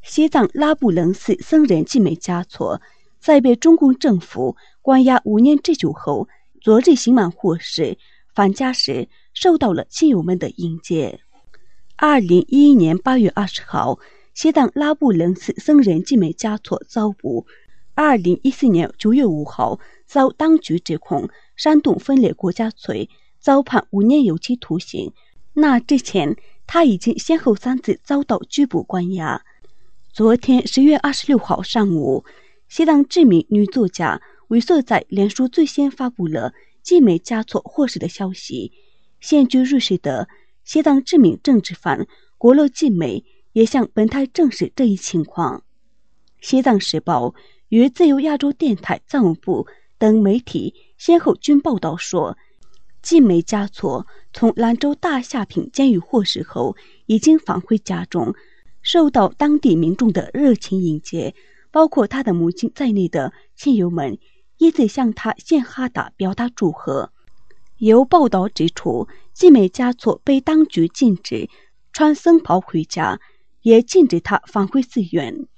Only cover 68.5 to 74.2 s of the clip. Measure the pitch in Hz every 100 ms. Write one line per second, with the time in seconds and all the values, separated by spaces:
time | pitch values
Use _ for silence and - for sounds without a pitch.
68.5 | - 165 - 170 117 - - - - 359
69.5 | 269 185 - 247 247 226 - - 269 285
70.5 | 311 311 - 165 - 254 185 - 117 -
71.5 | _ _ _ _ - 302 294 339 330 -
72.5 | 185 - 165 160 - 160 - _ _ _
73.5 | _ 226 226 240 370 302 170